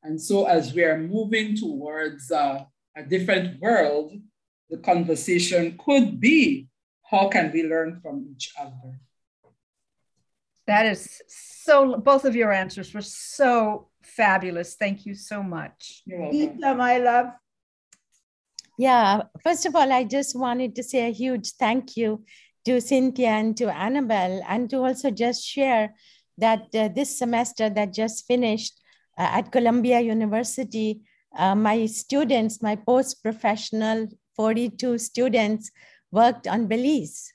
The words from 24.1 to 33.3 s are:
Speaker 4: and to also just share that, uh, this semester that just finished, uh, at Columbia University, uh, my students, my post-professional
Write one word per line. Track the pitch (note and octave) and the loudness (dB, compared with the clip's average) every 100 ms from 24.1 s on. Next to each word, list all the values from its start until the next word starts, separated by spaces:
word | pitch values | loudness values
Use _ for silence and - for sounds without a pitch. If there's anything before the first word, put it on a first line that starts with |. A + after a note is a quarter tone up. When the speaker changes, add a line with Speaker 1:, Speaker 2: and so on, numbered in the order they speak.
| G#3+ F3+ F#3+ - | 0 0 -4 -4
Speaker 4:
and | G3+ B3 | -4 -2
to | C4+ | -2
also | B3+ B3+ C#4 | -2 0 -4
just | G3+ A#3 A#3+ | -2 -2 -2
share | - - C4+ A#3 G#3+ _ _ _ _ - | -6 -2 2 2 0 _ _ _ _ -2
that, | A3 A3 A3 | 2 2 -2
uh, | A3 G#3+ | -2 -2
this | F3+ C#4 - | -2 -4 -4
semester | A#3+ A#3 A#3+ - A3 | -2 -2 -2 -2 -2
that | G3+ G#3 | 0 -4
just | F#3+ A3 A3 - | -2 -4 -6 -2
finished, | B3 A#3+ A3 A3 _ _ _ _ - | 0 2 -2 -4 _ _ _ _ -4
uh, | F3 | -2
at | G3 G3+ | -2 0
Columbia | B3+ A#3 A#3+ A#3 A#3+ | 2 2 2 2 2
University, | A#3 A3 G#3+ G#3+ A#3+ - C4 A3 G#3+ G#3+ _ _ _ - | 2 0 0 -2 -4 -6 -6 -4 -4 -4 _ _ _ -2
uh, | F#3 | 2
my | G3 G#3+ A3 A3 | 2 2 2 -2
students, | A3 - C#4 D4 B3+ A3 A3 | -4 -4 0 2 2 0 -2
my | A3 | -4
post-professional | G#3+ G#3+ B3 C4 - G#3+ | -4 2 2 2 -4 -8